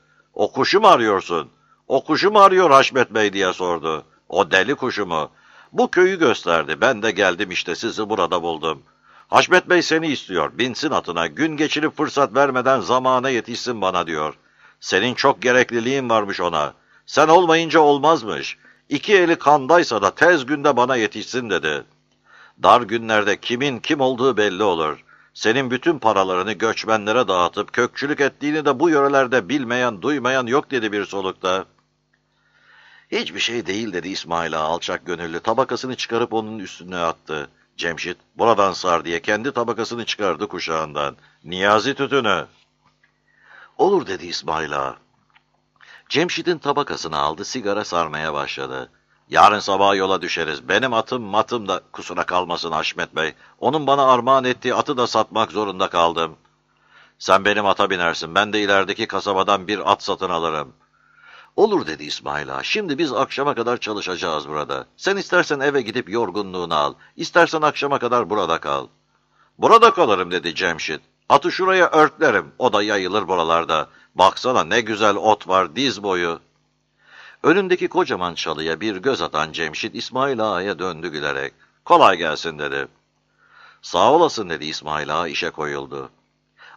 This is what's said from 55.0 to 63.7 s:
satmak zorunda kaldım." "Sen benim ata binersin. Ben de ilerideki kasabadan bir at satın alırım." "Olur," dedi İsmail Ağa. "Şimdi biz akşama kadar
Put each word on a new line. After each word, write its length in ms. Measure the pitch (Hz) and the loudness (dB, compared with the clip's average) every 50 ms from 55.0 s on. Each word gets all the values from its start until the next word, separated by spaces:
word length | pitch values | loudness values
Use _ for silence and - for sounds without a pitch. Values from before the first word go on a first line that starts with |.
| 120 113 | -2 0
satmak 440 | - 113 107 - 92 110 113 - | 0 0 0 0 0 -2 -2 -2
zorunda 380 | 80 101 107 98 92 92 95 87 | -2 -4 -4 -4 -2 -2 -4 -2
kaldım." 460 | - 87 82 85 82 82 82 80 80 - _ _ _ _ _ _ _ _ _ _ _ _ _ _ _ - | 0 2 2 2 2 0 -4 -4 -6 -12 _ _ _ _ _ _ _ _ _ _ _ _ _ _ _ -8
"Sen 260 | - - 95 98 95 | 0 2 2 4 4
benim 200 | 104 104 104 101 | 2 0 2 2
ata 240 | 98 92 - 101 92 | 0 2 2 2 0
binersin. 460 | 95 87 87 85 82 - 82 80 82 | 0 0 0 0 -2 -2 -6 -4 0
Ben 180 | 95 104 104 104 | 0 0 0 0
de 80 | 107 | 0
ilerideki 460 | 104 98 101 98 95 90 98 110 113 - | 0 2 2 2 2 0 -2 -4 -6 -6
kasabadan 600 | - 95 87 101 98 95 95 98 101 95 90 85 | -4 -4 -2 -2 0 0 2 2 0 0 0 -4
bir 240 | 107 92 73 95 | -6 -2 0 0
at 120 | 101 - - | 0 0 0
satın 260 | - 95 85 95 90 | -4 -6 -4 -4 -4
alırım." 440 | 90 82 82 82 78 76 73 64 - _ _ _ _ _ _ _ _ _ _ - - - - _ _ | -2 -2 -2 -2 -4 -4 -6 -10 -14 _ _ _ _ _ _ _ _ _ _ -20 -20 -20 -20 _ _
"Olur," 320 | 151 190 226 202 156 101 78 | 0 2 2 2 0 -2 -4
dedi 160 | 78 71 76 | -8 -10 -10
İsmail 520 | 73 - - - 67 73 73 73 65 65 | -10 -10 -10 -8 -8 -8 -6 -6 -8 -8
Ağa. 80 | 67 - | -8 -6
"Şimdi 340 | - - 214 208 170 143 139 | -4 -4 -4 -4 -4 -4 -2
biz 160 | 170 143 123 | -2 -2 -2
akşama 420 | 107 135 - - 127 139 147 131 | -2 -2 -2 -4 -4 -4 -2 -2
kadar 220 | 117 113 123 | -2 -2 -2